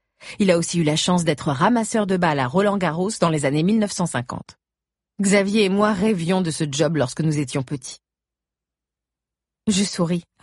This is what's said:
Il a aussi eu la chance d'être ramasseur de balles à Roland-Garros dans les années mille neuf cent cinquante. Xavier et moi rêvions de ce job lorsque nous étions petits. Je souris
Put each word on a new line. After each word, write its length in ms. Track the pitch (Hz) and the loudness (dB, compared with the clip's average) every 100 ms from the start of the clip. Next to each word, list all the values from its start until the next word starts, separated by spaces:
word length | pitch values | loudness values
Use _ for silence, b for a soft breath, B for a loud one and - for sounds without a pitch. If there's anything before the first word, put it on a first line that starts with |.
| _ _ B B | _ _ B B
Il 100 | 196 | 2
a 80 | 170 | 2
aussi 220 | 165 170 | 2 0
eu 40 | |
la 120 | 151 156 | 0 0
chance 300 | - 180 165 | 2 2 2
d'être 260 | 147 160 | -2 -2
ramasseur 560 | 135 196 240 214 226 202 | 2 2 2 0 -2 0
de 80 | 190 | 0
balles 240 | 175 147 | 2 0
à 80 | 127 | 0
Roland-Garros 720 | 170 202 202 175 160 190 220 | 0 0 0 -2 -2 -4 0
dans 100 | 170 | 0
les 140 | 156 | 2
années 200 | 139 147 | 0 0
mille 160 | 175 220 | 2 2
neuf 120 | 208 | 0
cent 140 | - 170 | -2 -4
cinquante. 520 | 123 127 - - - _ _ _ _ _ - | -4 -6 -10 -12 -20 _ _ _ _ _ -4
Xavier 440 | 196 202 196 220 190 | 2 2 2 2 2
et 40 | |
moi 220 | 196 208 | 2 0
rêvions 480 | 202 220 190 165 190 | 2 0 0 0 0
de 120 | 170 | 0
ce 120 | - 156 | -2 -4
job 240 | 139 156 156 | 0 0 0
lorsque 240 | 127 - | -2 -2
nous 180 | 160 147 | -2 -2
étions 260 | 135 143 | -4 -6
petits. 360 | 127 143 - - _ _ _ _ _ _ _ _ _ _ _ _ _ _ _ _ - | -6 -8 -12 -20 _ _ _ _ _ _ _ _ _ _ _ _ _ _ _ _ -2
Je 140 | 190 | 0
souris 400 | 202 - 165 175 - _ | 0 -2 -2 -2 -6 _